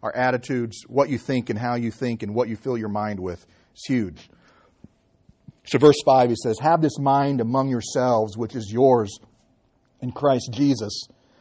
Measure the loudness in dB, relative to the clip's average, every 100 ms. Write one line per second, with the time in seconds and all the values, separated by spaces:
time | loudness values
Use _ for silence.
0 | -8 -2 0 0 -4 -4 -4 -10 -6 0
1 | 0 -2 -2 -4 -2 -4 -4 -4 -4 -4
2 | -6 -6 -6 -2 -2 -4 -6 -6 -4 -4
3 | -6 -6 -8 -10 _ _ _ _ -4 -2
4 | -2 -8 -20 _ _ _ _ _ -20 _
5 | _ _ _ _ -20 _ -4 6 6 6
6 | 6 4 4 2 -2 -2 2 2 2 0
7 | 0 2 2 -2 -2 -2 -2 -4 -4 -2
8 | 2 2 0 -4 -8 -8 -6 4 6 6
9 | 2 -8 _ _ _ _ _ _ _ _
10 | -10 0 2 2 -2 -2 0 0 -4 -10
11 | -16 _ _ _